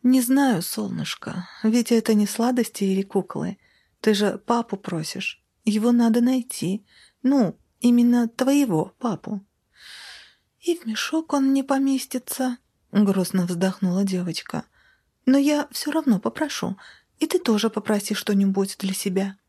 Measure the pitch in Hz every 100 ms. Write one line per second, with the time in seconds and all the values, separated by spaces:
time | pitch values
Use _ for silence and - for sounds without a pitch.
0 | 247 254 240 269 277 190 170 - - 180
1 | 151 - - 185 180 - 220 240 233 233
2 | 220 214 202 - 233 247 226 - 196 190
3 | 196 196 185 - 165 - _ _ _ _
4 | - 202 208 202 - 240 233 196 - 175
5 | 156 - - - _ _ - 214 226 240
6 | 233 226 240 262 240 - 180 202 _ _
7 | _ _ 254 285 190 - _ _ 247 240
8 | 240 240 233 - 254 285 269 160 - _
9 | 240 175 - 202 196 _ _ _ - -
10 | - - - _ _ _ - 339 226 214
11 | - 320 320 285 269 269 269 269 269 269
12 | - 254 - - 254 247 _ _ _ 202
13 | 202 196 180 190 175 175 190 185 185 180
14 | 196 185 180 160 - 160 - _ _ _
15 | _ _ - 277 285 294 285 - - 320
16 | 302 202 226 - 302 - 185 196 - -
17 | _ _ 311 359 359 214 226 220 - 208
18 | - 208 - 202 196 190 196 - 190 190
19 | 202 185 196 196